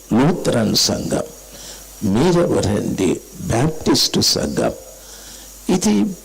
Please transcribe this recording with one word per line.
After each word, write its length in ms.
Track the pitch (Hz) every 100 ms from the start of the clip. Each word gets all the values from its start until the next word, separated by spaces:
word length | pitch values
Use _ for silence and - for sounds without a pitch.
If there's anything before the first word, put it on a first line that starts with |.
| -
"లూథరన్ 640 | 110 147 - 143 127 107 -
సంఘం." 460 | - - - - - - - - - - - -
"మీరెవరండి?" 1160 | 104 107 175 170 - 107 98 101 87 90 90 - - -
"బ్యాప్టిస్టు 800 | - 113 156 - - - - 202
సంఘం." 520 | - - - - 123 - - - - - - - - - -
ఇది 300 | 180 214 208 208 -